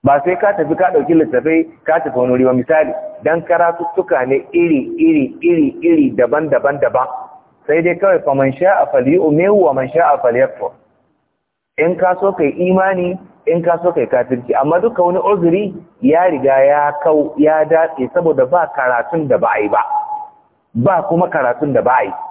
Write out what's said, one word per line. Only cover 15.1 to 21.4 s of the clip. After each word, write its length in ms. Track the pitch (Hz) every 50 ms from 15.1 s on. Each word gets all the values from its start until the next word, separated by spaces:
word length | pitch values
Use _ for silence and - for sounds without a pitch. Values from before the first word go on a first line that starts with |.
| 180 185
uzuri 560 | 165 190 208 190 170 165 165 196 208 190 165 - - _ _ _
ya 220 | - 135 151 165 180 185
riga 240 | 160 135 127 139 135 135 135
ya 280 | 143 143 147 147 147 147 -
kau, 320 | - 170 156 151 143 - -
ya 280 | 127 151 156 156 156 156
datse, 420 | 147 165 160 165 160 - 147 127 123 -
saboda 320 | 180 170 160 151 135 127
ba 240 | 127 165 180 160 - -
karatun 500 | - 131 127 123 117 117 - - 165 151 135
da 100 | 120 -
ba 100 | - - -
a 60 | 110
yi 80 | 104 101
ba, 140 | 107 107 110 - - - - - - - - - _ _ _ _ _ _ _ _ _
ba 280 | 113 120 165 185 165 - -
kuma 200 | 170 170 180 175
karatun 440 | - 156